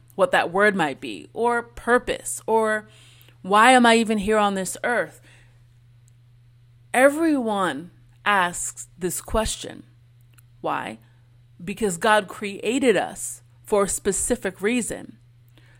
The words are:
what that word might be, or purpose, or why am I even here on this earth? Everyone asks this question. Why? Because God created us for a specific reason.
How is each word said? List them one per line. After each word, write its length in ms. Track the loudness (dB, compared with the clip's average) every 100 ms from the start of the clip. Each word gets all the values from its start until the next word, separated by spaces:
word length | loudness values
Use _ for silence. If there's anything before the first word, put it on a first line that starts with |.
| _ 0
what 160 | 2
that 200 | 2 0
word 240 | 2 2 2
might 240 | -2 -4
be, 300 | -10 -12 -12
or 280 | -4 -2 -2
purpose, 800 | -4 -10 0 0 0 -6 -8 -10 -2
or 420 | 0 0 -2 -6 -20 -20 _ -20 _
why 300 | 0 6 8
am 120 | 8 6
I 120 | 4
even 200 | 4 0
here 220 | 0 2
on 160 | 2 0
this 200 | -6 -6
earth? 380 | -4 -4 -4 -10 _ -20 _ _ _ _ _ _ _ _ _ _ _ _ _ _ _ 2
Everyone 960 | 4 4 0 0 0 0 0 -2 -10 -20 _ _ -2
asks 600 | 0 0 -4 -10 -12 -18 -8
this 240 | -8 -8
question. 640 | -6 -4 -4 -6 -12 -16 -20 _ _ _ _ _ _ _
Why? 360 | -6 -6 -8 -12 -20 _ _ _ _ _
Because 340 | -12 -6 -4 -2
God 300 | 2 2 0
created 680 | -8 -12 -8 -4 0 2 2
us 460 | 0 -8 -14 -14 -20 _
for 220 | -2 0
a 40 | 0
specific 760 | -2 -4 -4 -2 -4 -4 -4
reason. 560 | -2 -2 -4 -8 -14 -20 _ _ _ _ _ -20